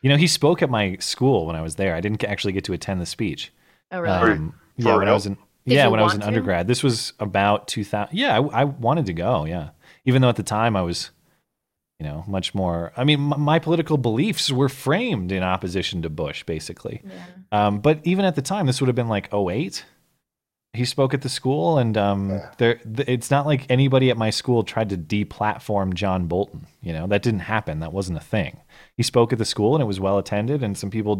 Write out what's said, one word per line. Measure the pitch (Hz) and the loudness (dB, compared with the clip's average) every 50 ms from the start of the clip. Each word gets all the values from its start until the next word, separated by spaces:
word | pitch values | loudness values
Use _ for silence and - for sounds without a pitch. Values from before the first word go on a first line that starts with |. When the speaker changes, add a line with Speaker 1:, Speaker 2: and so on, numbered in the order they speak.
Speaker 1:
You | - 135 | 2 4
know, | 143 | 4
he | 147 175 156 | 6 4 4
spoke | - - 143 151 175 - | 2 2 2 2 4 4
at | 175 135 | 2 2
my | 123 110 104 95 92 - | 2 2 2 0 -2 -4
school | - - - - 127 135 131 95 80 | -6 -6 -4 0 2 4 4 2 2
when | 82 82 | -2 -4
I | 80 | -4
was | 80 80 76 | -6 -6 -4
there. | - - 95 82 | -2 -2 -2 0
I | 82 | 0
didn't | 87 104 107 104 113 | -2 -2 -2 -2 -4
actually | 101 101 - - 101 | -4 -4 -4 -4 -4
get | 92 98 - | -2 -4 -4
to | - | -4
attend | 92 82 - - 95 90 | -4 -4 -4 -4 -4 -4
the | 87 | -4
speech. | - - - 113 92 73 - - - _ _ _ _ _ _ _ - | -6 -6 -4 -4 -4 -4 -6 -10 -14 _ _ _ _ _ _ _ -12
Speaker 2:
Oh, | 185 185 | -8 -6
really? | 170 - 92 90 - 110 | -2 0 0 2 4 2
Speaker 1:
Um, | 101 80 78 80 - - _ _ _ - | 2 0 -2 -8 -10 -14 _ _ _ 0
Speaker 3:
For | 117 117 | 2 4
Speaker 1:
yeah, | 113 | 4
when | 104 | 4
I | 98 | 4
Speaker 3:
real? | 104 104 | 4 2
Speaker 1:
was | 101 98 | 2 2
in, | 101 98 - _ _ _ _ - | -2 -8 -8 _ _ _ _ 0
Speaker 2:
Did | - 127 | 2 4
Speaker 1:
yeah, | 143 139 | 6 6
Speaker 2:
you | 117 | 6
Speaker 1:
when | 110 110 | 6 4
I | 107 | 4
was | 104 | 4
Speaker 2:
want | 104 | 2
Speaker 1:
an | 104 | 0
Speaker 2:
to? | 101 104 | 0 0
Speaker 1:
undergrad. | 110 113 92 98 92 85 87 104 | 0 0 0 0 0 0 2 0
This | 123 - | 0 2
was | - 135 117 113 - - - - | 2 0 0 0 -4 -8 -8 -8
about | 110 104 98 101 101 104 104 101 - - | -6 -2 0 2 4 4 4 2 0 -4
two | - 113 101 | -6 -6 -6
thousand. | - - 104 104 - 160 | -4 -4 -4 -4 -4 -4
Yeah, | 208 269 285 120 110 | -2 0 2 2 2
I, | 143 143 113 117 | 2 0 0 0
I | 143 | 0
wanted | 143 143 131 113 117 147 170 135 | 0 -2 -2 0 0 0 0 0
to | 95 | -2
go. | 82 82 85 107 127 82 76 | -2 -2 0 0 0 0 0
Yeah, | 78 87 87 73 - - _ _ - - _ - | -2 -4 -6 -8 -10 -14 _ _ -20 -18 _ 0
even | 131 123 131 | 2 4 4
though | 131 123 | 4 4
at | 117 | 2
the | - 92 | 2 -2
time | - 107 107 113 117 107 | -2 0 0 2 2 2
I | 95 | 2
was, | 90 87 85 - - - _ _ _ _ _ _ _ _ _ _ _ _ _ _ _ _ _ - | 0 0 -2 -4 -8 -12 _ _ _ _ _ _ _ _ _ _ _ _ _ _ _ _ _ -10
you | 80 | -8
know, | 76 71 80 90 101 | -8 -8 -8 -8 -6
much | 98 95 90 - - | -6 -4 -4 -4 -4
more. | 101 92 87 85 85 85 - - | -2 -2 -2 -2 -2 -4 -6 -4
I | - 131 | 0 2
mean, | 147 151 139 143 147 | 2 2 2 2 0
m-, | 147 143 | 0 0
my | 147 147 156 165 | 2 2 2 0
political | - 160 170 160 - - 156 139 | 2 0 0 0 0 0 0 0
beliefs | 120 120 107 120 175 226 - - - - | 0 0 0 0 0 0 -2 -2 -2 -2
were | 135 123 139 131 | 0 0 0 0
framed | 131 - - 131 151 202 247 247 170 104 90 90 | -2 -4 -2 -2 0 0 0 -2 -2 -2 -2 -2
in | 95 92 | -2 0
opposition | 92 92 92 92 - 90 87 95 85 - - 87 | 0 0 0 -2 -2 -2 -2 -2 -2 -2 -4 -4
to | 82 80 | -6 -6
Bush, | 76 82 80 73 73 - - | -4 -6 -6 -6 -6 -8 -8
basically. | - 82 78 - - 85 - - - 110 110 - | -6 -6 -6 -8 -10 -14 -12 -12 -10 -10 -12 -14
Speaker 2:
Yeah. | 196 - - - - - 185 - - 107 104 104 | -16 -18 -18 -18 -20 -20 -20 -10 -4 0 2 2
Speaker 1:
Um, | 104 104 104 | 2 2 2
but | 104 147 160 156 - | 2 2 2 2 2
even | 170 185 190 202 | 0 2 2 2
at | 185 - | 2 0
the | 151 | 0
time, | 131 - 190 208 180 | -2 -2 -2 0 0
this | 131 127 - | 0 0 2
would | 135 127 | 2 0
have | 120 | 2
been, | 123 120 113 | 2 0 0
like, | 107 101 - - | 0 -2 -2 -2
oh | - 104 98 87 | -2 0 0 0
eight. | 92 120 170 98 - - - - _ _ _ _ _ _ _ _ _ _ _ _ _ _ _ _ | 0 -2 -4 -4 -6 -12 -14 -16 _ _ _ _ _ _ _ _ _ _ _ _ _ _ _ _
He | - 113 123 | -4 -4 -4
spoke | - - 147 135 131 139 | -2 0 0 0 2 0
at | 131 | -2
the | 131 127 | -4 -4
school, | - - - 131 135 156 165 170 160 139 | -6 -4 -2 -2 0 0 2 2 2 2
and, | 120 113 107 | 2 2 2
um, | 110 101 101 98 98 98 98 | 2 2 2 2 0 0 -2
Speaker 3:
Yeah. | 98 98 - - - - | -2 -4 -6 -8 -2 2
Speaker 1:
there, | 123 117 117 - | 2 2 2 0
th-, | - 113 110 123 139 - | -4 -10 -6 -4 -2 -2
it's | 127 120 - - | -2 -2 0 0
not | 139 143 139 | 0 0 2
like | 151 147 127 - - | 2 0 0 0 2
anybody | 127 127 139 135 135 131 131 127 | 2 4 4 6 4 4 4 4
at | 117 | 4
my | 117 113 110 | 2 2 0
school | - - - 127 123 117 101 | 0 -2 0 2 2 2 2
tried | - - 113 113 98 | 0 -2 -2 -2 -2
to | 98 90 | -2 -4
deplatform | 78 78 101 104 101 - - - 107 107 - - - - 104 101 95 95 90 | -4 -2 0 -2 -2 -2 -4 -2 -2 -2 -2 -4 -4 -2 -2 0 0 0 -2
John | 87 107 98 92 92 87 | -2 0 0 0 0 0
Bolton. | 82 87 92 101 - - - - - _ _ | 0 0 0 -2 -2 -6 -18 -18 -20 _ _
You | - 87 | -10 -8
know, | 82 78 85 | -6 -4 -2
that | 98 104 101 | 0 0 0
didn't | 101 120 110 95 | 2 0 0 -2
happen. | 85 - 110 110 - - 76 76 | -2 -2 -2 -2 -2 -4 -6 -6
That | 80 78 | -6 -6
wasn't | 82 98 95 90 85 76 | -4 -4 -4 -4 -6 -8
a | |
thing. | - - - 107 85 67 - - _ _ - - - _ _ | -6 -4 -2 -2 -2 -2 -6 -16 _ _ -20 -20 -20 _ _
He | - 117 | -4 -2
spoke | - - 123 117 110 | 2 4 2 2 4
at | 127 113 | 2 -2
the | 107 | -2
school, | - - - 104 113 147 | -2 -2 0 2 2 2
and | 156 | 2
it | 131 | 0
was | 107 98 95 | 0 -2 -2
well | 95 98 101 98 | 0 0 0 0
attended, | 92 - 101 104 107 120 147 143 123 | 0 -2 -2 -2 -2 -2 -2 -2 -2
and | 101 98 | -4 -4
some | - - 98 | -6 -6 -6
people | 98 110 101 104 107 95 | -4 -2 0 0 -2 -2